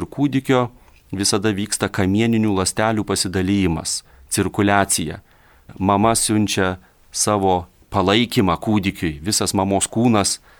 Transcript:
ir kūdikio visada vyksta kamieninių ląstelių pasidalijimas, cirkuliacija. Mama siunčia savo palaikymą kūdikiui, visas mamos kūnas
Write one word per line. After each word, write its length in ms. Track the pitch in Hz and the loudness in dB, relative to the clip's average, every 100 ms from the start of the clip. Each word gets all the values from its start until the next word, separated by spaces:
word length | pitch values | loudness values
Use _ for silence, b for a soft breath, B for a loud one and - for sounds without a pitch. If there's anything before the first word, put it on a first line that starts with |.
ir 80 | 87 | -4
kūdikio 640 | - 143 131 - 127 120 b b b _ | -2 -2 0 0 0 0 b b b _
visada 400 | 98 98 107 107 | -4 -2 0 0
vyksta 380 | 98 107 - 98 | -2 -4 -4 -4
kamieninių 640 | - 95 101 117 113 110 98 | -2 0 2 2 2 2 0
ląstelių 480 | 92 - 110 107 | -2 -2 -2 0
pasidalijimas, 960 | 101 98 98 92 92 101 92 78 - - b b - | -2 -2 -2 -2 0 2 2 0 -4 -8 b b -6
cirkuliacija. 880 | - 95 - 101 101 95 - 78 82 b b b b - - | -2 -2 0 2 2 2 -2 -4 -10 b b b b -20 -4
Mama 380 | 95 101 110 113 | 0 2 2 2
siunčia 600 | - 107 101 - 95 92 b b _ | 0 0 0 0 -2 -4 b b _
savo 540 | - - 104 95 90 85 _ _ | -4 -2 0 2 0 -2 _ _
palaikymą 680 | 101 92 107 120 - 95 82 | 0 2 2 2 2 2 0
kūdikiui, 560 | - 107 95 - 87 73 | 0 0 0 -2 -6 -6
visas 320 | 80 107 98 | -4 -2 -2
mamos 340 | 101 98 98 - | 0 0 0 -2
kūnas 480 | - 120 107 95 - b | 0 2 4 2 -4 b